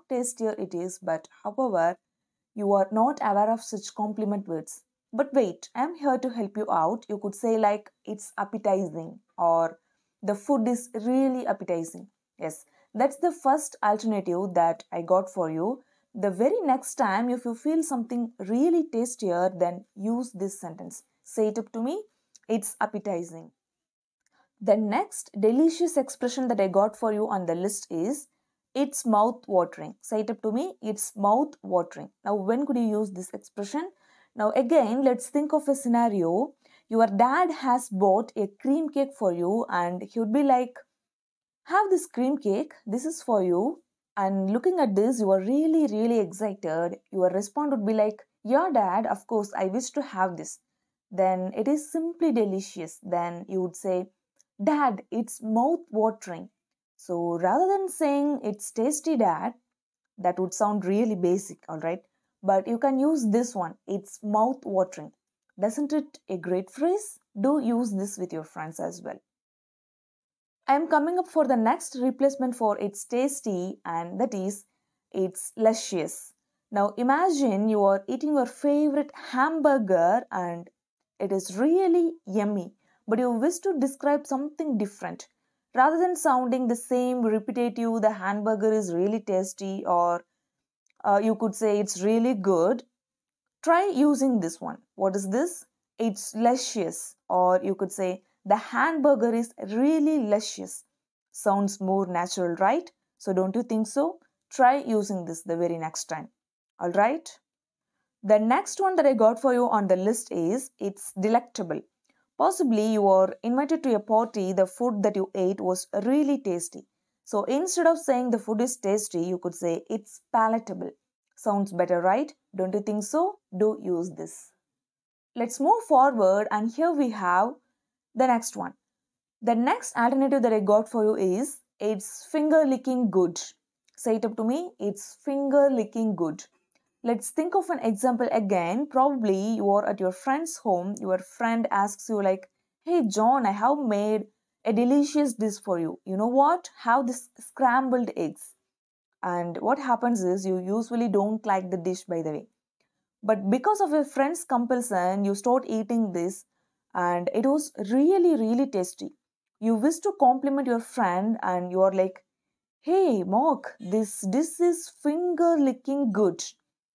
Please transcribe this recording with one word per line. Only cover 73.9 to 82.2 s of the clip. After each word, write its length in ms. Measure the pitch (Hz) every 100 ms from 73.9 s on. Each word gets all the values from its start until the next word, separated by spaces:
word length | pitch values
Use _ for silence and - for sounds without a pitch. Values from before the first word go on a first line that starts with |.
| 165 170 190
that 140 | 262
is, 320 | 208 190 202 - _ _ _ _
"it's 420 | - 185 185 - -
luscious." 800 | 220 220 - 180 151 - - _ _ _ _
Now 200 | 208 202 208 247
imagine 640 | 285 370 294 262 196 220
you 140 | 214 196
are 120 | 196 196
eating 260 | 262 302
your 120 | 294 254
favorite 680 | - 294 285 302 285 294 - - 254
hamburger 920 | 294 320 294 269 196 180 170 226 -
and 400 | 190 180 170 180 _ _ _ _ _
it 120 | 196
is 260 | 190 190 185
really 640 | 285 349 381 349 339 330